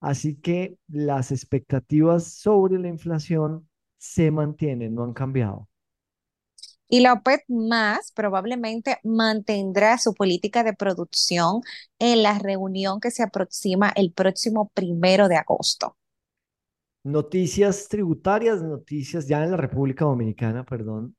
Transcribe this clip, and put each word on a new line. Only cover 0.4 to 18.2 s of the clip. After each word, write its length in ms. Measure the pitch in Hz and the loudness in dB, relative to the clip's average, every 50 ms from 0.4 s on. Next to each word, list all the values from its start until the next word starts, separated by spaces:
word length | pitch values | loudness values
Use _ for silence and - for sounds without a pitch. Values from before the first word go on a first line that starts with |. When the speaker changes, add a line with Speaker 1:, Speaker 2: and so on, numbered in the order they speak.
| - 175 175 180 185 190 180 - _ - | -4 -2 -2 -2 -4 -6 -10 -16 _ -10
Speaker 1:
las 420 | 147 147 147 143 139 135 131 - | -6 -4 -2 0 0 -2 -2 -2
expectativas 920 | 139 131 - - - 131 - - 143 131 - _ 147 151 156 165 170 170 165 | -4 -6 -4 -4 -4 -4 -2 -2 -4 -4 -2 _ 2 4 4 4 4 2 0
sobre 520 | - - - - 208 214 196 190 185 185 | -4 -12 -4 0 2 4 4 4 2 0
la 120 | 185 180 175 | -2 -2 -6
inflación 800 | 170 156 - 170 165 156 147 - 170 156 156 151 160 160 - _ _ _ _ _ _ | -8 -8 -6 -6 -6 -4 -4 -2 -2 0 0 -2 -4 -8 -12 _ _ _ _ _ _
se 340 | _ - - - - 165 156 | _ -20 -6 0 2 2 2
mantienen, 600 | 156 156 151 147 151 - 156 147 131 120 117 110 110 | 2 0 -2 -4 -4 -4 -4 -4 -2 -4 -4 -6 -4
no 80 | 117 120 | -4 -6
han 80 | 123 117 | -6 -6
cambiado. 560 | - 135 131 135 131 117 101 101 101 104 - _ _ _ _ _ _ _ _ _ _ _ _ _ _ _ _ _ _ - - _ _ _ | -6 -6 -4 -2 -2 -2 -2 -4 -8 -14 -20 _ _ _ _ _ _ _ _ _ _ _ _ _ _ _ _ _ _ -20 -20 _ _ _
Speaker 2:
Y 120 | _ 240 247 | _ 4 6
la 140 | 247 254 247 | 8 6 6
opep 280 | 247 - 254 269 302 - | 4 4 2 2 2 0
más 640 | - 247 226 220 226 233 226 220 208 214 359 427 - | -2 -4 -2 0 0 0 2 2 0 0 -2 -6 -8
probablemente 880 | - - 208 202 190 190 190 226 254 247 233 220 226 233 220 277 247 - - | -6 -4 -2 -2 -2 -2 -2 -4 -4 -6 -6 -6 -6 -6 -4 -4 -4 -4 -2
mantendrá 920 | 220 226 226 226 220 220 220 202 - 214 202 196 190 185 202 208 214 240 | -2 0 2 2 2 0 0 -2 -2 -2 -2 -2 -2 2 4 4 4 4
su 160 | 247 - 233 190 | 4 2 0 0
política 500 | - 202 190 175 - - 208 - 240 226 | 2 2 2 2 0 -2 0 0 0 0
de 100 | 220 202 | 0 -2
producción 880 | - 202 196 185 180 175 - - - - - 175 175 170 165 196 233 - - - - - _ _ | -2 -2 -2 -2 -2 -6 -4 -2 -2 0 0 2 2 2 2 0 -2 -4 -8 -14 -18 -20 _ _
en 240 | - 226 240 240 226 | 0 2 4 4 6
la 160 | 214 208 208 | 4 4 2
reunión 640 | 208 196 196 196 190 190 190 190 190 190 190 190 208 | 0 -2 -4 -4 -4 -4 -4 -4 -4 -2 -4 -4 -4
que 100 | - 240 | -4 -6
se 140 | - - 233 | -2 -2 -4
aproxima 680 | 196 - 196 185 - - - - 202 185 190 208 202 - | -2 -2 -4 -4 -4 -6 -6 -2 0 2 2 2 2 4
el 180 | 202 196 170 - | 2 0 0 0
próximo 560 | - 190 190 185 - - 226 214 214 208 208 _ | 0 0 0 0 0 -2 -2 0 0 -2 -2 _
primero 520 | - 190 175 175 170 175 185 190 196 208 | -4 -4 -2 0 2 4 4 6 6 6
de 100 | 190 175 | 4 4
agosto. 600 | 156 - - - - - - - - - - - _ _ _ _ _ _ _ _ _ _ _ _ _ _ _ _ _ _ _ _ _ - | 2 0 0 -2 0 0 -2 -4 -4 -6 -8 -8 _ _ _ _ _ _ _ _ _ _ _ _ _ _ _ _ _ _ _ _ _ -8
Speaker 1:
Noticias 840 | 139 147 151 147 151 - 185 185 151 - 196 202 202 185 196 - - | -4 -2 -2 -2 0 0 0 0 0 2 2 2 2 2 0 -4 -6
tributarias, 720 | - 208 202 170 156 - | -4 -2 -2 -2 -2 -2